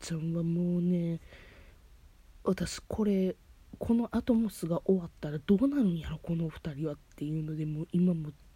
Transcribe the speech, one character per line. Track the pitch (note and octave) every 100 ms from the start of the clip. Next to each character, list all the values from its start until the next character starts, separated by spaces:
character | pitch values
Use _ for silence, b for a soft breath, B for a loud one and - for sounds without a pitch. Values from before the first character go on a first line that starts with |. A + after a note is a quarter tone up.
ち | -
ゃ | D#3+
ん | D#3+
は | E3
も | E3+ E3+ F3 F3
う |
ね、 | F3 F3 E3+ E3 B B B B B B - - - - - -
私 | - F#3 F3 - -
こ | -
れ、 | G#3 F#3+ F#3 - - - - -
こ | -
の | A#3 A#3
ア | A3+
ト | -
モ | A3+ A3
ス | - E3
が | E3
終 | - F#3+
わ | E3+
っ | -
た | D3+
ら | D3+
ど | - G3
う | C#4
な | C#4+
る |
ん | G3+ E3+
や | C#3
ろ、 | D#3+
こ | - E3
の | E3
二 | - E3
人 | C#3 D#3
は |
っ | C#3+ - -
て |
い | D3 D#3+
う |
の | D#3 D#3
で、 | D#3
も | D3+
う | E3+
今 | F3 F3+
も | E3+ D3+
う | - -